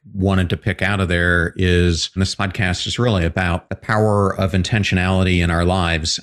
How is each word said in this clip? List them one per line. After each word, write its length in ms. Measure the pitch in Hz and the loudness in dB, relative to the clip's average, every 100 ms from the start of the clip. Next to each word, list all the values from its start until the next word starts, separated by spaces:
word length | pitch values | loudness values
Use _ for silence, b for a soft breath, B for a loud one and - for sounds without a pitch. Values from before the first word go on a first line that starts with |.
| - | -16
wanted 380 | 101 95 95 87 | -2 0 2 0
to 80 | 87 | -2
pick 240 | - 90 | -4 -2
out 180 | 92 101 | -2 0
of 80 | 90 | 0
there 460 | 87 87 87 85 - | 0 2 2 0 0
is, 540 | 92 87 87 80 - | 2 4 2 0 -4
and 80 | 92 | -2
this 140 | 95 - | -4 -2
podcast 520 | 98 - 92 87 - | -6 -2 -2 -2 -4
is 120 | - | -2
really 260 | 123 98 85 | 0 2 0
about 460 | 85 90 85 - | 0 -2 -2 -6
the 60 | - | -14
power 600 | - 107 107 101 98 - | -4 0 2 2 2 0
of 160 | 95 | -2
intentionality 880 | 92 85 107 98 92 92 95 92 90 | 0 0 0 0 0 0 2 2 2
in 80 | 85 | 2
our 140 | 85 87 | 2 0
lives 560 | 92 85 82 80 - | 0 0 -2 -2 -6